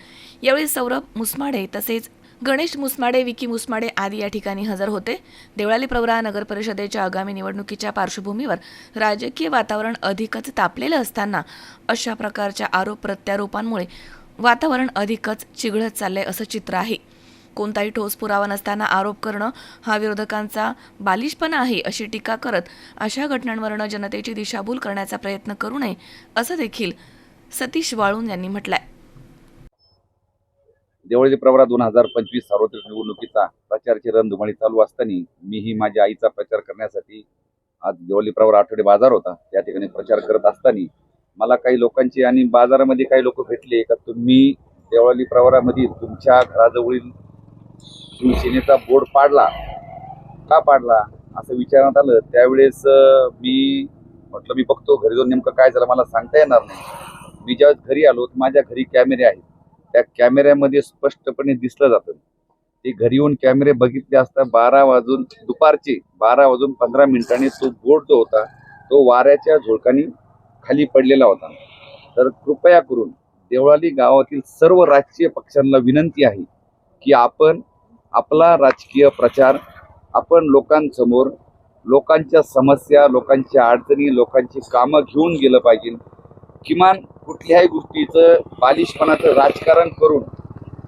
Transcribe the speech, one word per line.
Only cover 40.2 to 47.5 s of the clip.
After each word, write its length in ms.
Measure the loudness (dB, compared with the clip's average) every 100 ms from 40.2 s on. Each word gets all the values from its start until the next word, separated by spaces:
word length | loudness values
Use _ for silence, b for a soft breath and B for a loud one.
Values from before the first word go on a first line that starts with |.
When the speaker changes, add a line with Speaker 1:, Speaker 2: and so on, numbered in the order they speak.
| 0 0 0
Speaker 2:
असताना 380 | 0 -2 -2 -6 _ _ _ _ -6
मला 180 | -2 -2
काही 240 | 0 0
लोकांची 420 | 0 -2 -4 -2
आणि 220 | 0 2
बाजारामध्ये 600 | 2 2 4 2 2 0
काही 180 | 0 0
लोक 260 | 0 -4 -8
भेटले 340 | -10 -6 -4
का, 120 | -2
"तुम्ही 580 | -4 -6 -8 0 2 2 0 _ _
देवळाली 460 | -4 2 2 2
प्रवरामध्ये 640 | 0 2 4 4 2 -2 -4
तुमच्या 540 | -6 -16 -6 2 2
घराजवळील 720 | 2 2 2 2 -4 -4 -8 -20 _ _ _